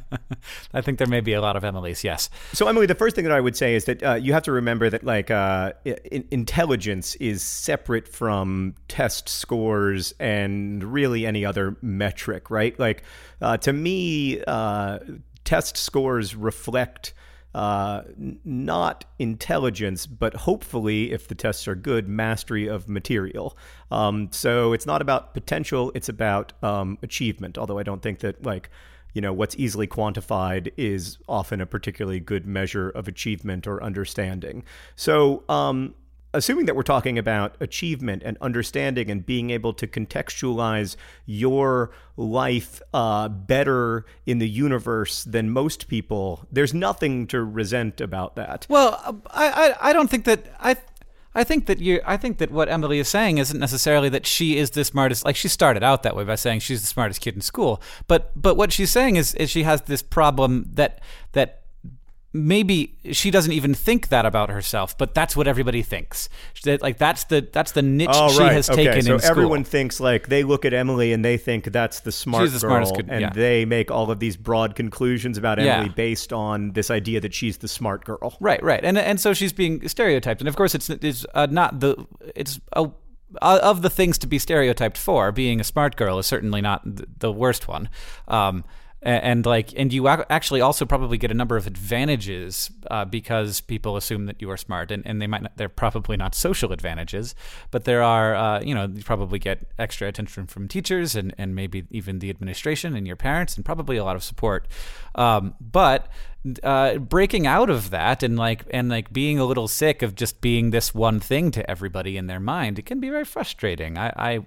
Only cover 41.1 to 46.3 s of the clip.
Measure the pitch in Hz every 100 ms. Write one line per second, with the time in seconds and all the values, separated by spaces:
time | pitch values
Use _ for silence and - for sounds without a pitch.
41.1 | - - 104 127 135 135 127 117 - -
42.1 | - 110 123 131 123 - - - 139 113
43.1 | 104 107 101 95 131 139 127 117 113 -
44.1 | - - 120 113 107 143 127 120 113 101
45.1 | - 117 117 110 123 151 - - 113 -
46.1 | 107 95